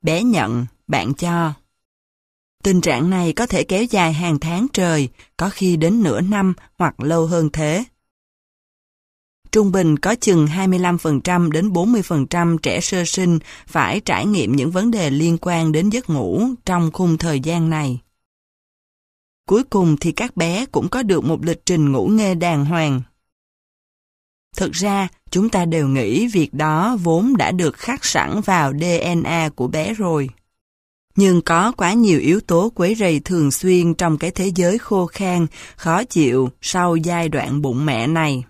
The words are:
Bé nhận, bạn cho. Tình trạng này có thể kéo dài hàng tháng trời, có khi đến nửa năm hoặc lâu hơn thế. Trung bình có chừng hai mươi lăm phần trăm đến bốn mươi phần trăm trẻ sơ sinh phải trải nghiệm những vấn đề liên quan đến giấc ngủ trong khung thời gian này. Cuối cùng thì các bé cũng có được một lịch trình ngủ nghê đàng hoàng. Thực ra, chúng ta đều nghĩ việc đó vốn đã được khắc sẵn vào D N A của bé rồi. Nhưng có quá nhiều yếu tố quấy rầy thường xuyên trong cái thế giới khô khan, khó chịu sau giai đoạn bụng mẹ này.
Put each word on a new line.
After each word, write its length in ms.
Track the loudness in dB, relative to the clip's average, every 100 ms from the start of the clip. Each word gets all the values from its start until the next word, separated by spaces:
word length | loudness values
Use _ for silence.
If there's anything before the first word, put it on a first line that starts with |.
Bé 200 | -2 0
nhận, 440 | 2 0 0 -2 -6 _ _
bạn 280 | -4 -2
cho. 380 | -4 -2 -2 -2 -6 _ _ _ _ _ _ _ _ _ _
Tình 180 | 2 2
trạng 300 | 2 0 0
này 220 | 0 0
có 140 | -2 -2
thể 180 | -2
kéo 200 | 0 0
dài 280 | 0 0 0
hàng 260 | 0 0 -2
tháng 280 | -2 -2 -2
trời, 360 | 0 0 0 -2 _ -20 _
có 140 | -6
khi 260 | -2 0 2
đến 260 | 2 2
nửa 180 | 2 0
năm 340 | 0 0 0 -2 -8 _
hoặc 220 | -4 -2
lâu 260 | -2 0 0
hơn 240 | 0 0
thế. 320 | -2 -2 -2 -6 _ _ _ _ _ _ _ _ _ _ _ _ _ _ _ -2
Trung 200 | 2 2
bình 260 | 4 2 2
có 160 | 0
chừng 320 | -2 2 4 4
hai 220 | 2 0
mươi 100 | 2
lăm 200 | 0 0
phần 220 | 0 -2
trăm 320 | 0 0 0
đến 200 | 0 0
bốn 200 | 0 2
mươi 100 | 2
phần 240 | 2 -2 0
trăm 320 | 0 0 0
trẻ 220 | -2 -4
sơ 240 | -4 -4
sinh 340 | -4 0 2 0 -2 -20 -8
phải 340 | -2 -2 -2
trải 260 | -2 -2 0
nghiệm 300 | 0 0 0
những 140 | 0
vấn 200 | 0 0
đề 200 | 0 0
liên 280 | 0 0 0
quan 320 | -2 -2 0
đến 180 | 0 0
giấc 200 | -2 -2
ngủ 380 | -4 -2 -2 -2 -4
trong 260 | -4 0 0
khung 260 | 0 0 0
thời 220 | 0 -2
gian 300 | -2 -2 0
này. 300 | 0 -4 -6 _ _ _ _ _ _ _ _ _ _ _ _ _ _ 0
Cuối 180 | 0
cùng 320 | 2 0 2 2
thì 160 | 0
các 240 | -4 -6 -4
bé 300 | -2 -2 -2
cũng 220 | -2 -2
có 140 | -4
được 220 | 0 0
một 200 | 0 -2
lịch 220 | -2 -4 -2
trình 260 | 0 2
ngủ 140 | 2 2
nghê 280 | 2 2
đàng 300 | 0 0 0
hoàng. 380 | 0 0 0 -2 -6 _ _ _ _ _ _ _ _ _ _ _ _ _ _ -6
Thực 160 | -6
ra, 360 | -2 -2 -2 -4 _ -6
chúng 180 | -2 0
ta 160 | 0
đều 240 | 0 0 0
nghĩ 400 | 0 0 0 0
việc 260 | 0 0
đó 420 | -2 -2 0 0 0
vốn 360 | 0 2 2 2
đã 160 | 2
được 240 | 0 0 -2
khắc 280 | -8 -6
sẵn 360 | -2 -2 -2 -4
vào 320 | 0 2 2
D 120 | 0 -2 0 0
N 80 | -2
A 260 | -2 -2 -4
của 200 | -4 -4
bé 260 | -2 -4
rồi. 340 | -4 -2 -2 -4 -10 _ _ _ _ _ _ _ 2
Nhưng 260 | 4 4
có 300 | 2 2 0
quá 200 | 0 0
nhiều 280 | 4 4 4
yếu 200 | 4 0
tố 320 | 2 2 2
quấy 200 | 0 -2
rầy 260 | 2 0 0
thường 300 | 0 0 2
xuyên 440 | 2 2 4 4
trong 240 | 2 0 0
cái 120 | -4
thế 220 | -4 -4
giới 240 | 0 0 0
khô 280 | -2 -2 -2
khan, 400 | -4 -2 0 -2 -4 -20 -10
khó 280 | -2 -2
chịu 460 | 0 0 2 2 0 -4
sau 340 | -6 -2 0 0
giai 320 | -2 -4 -2
đoạn 340 | -4 -4 -4
bụng 240 | -2 -2 -2
mẹ 200 | -2 0
này. 380 | 0 0 -4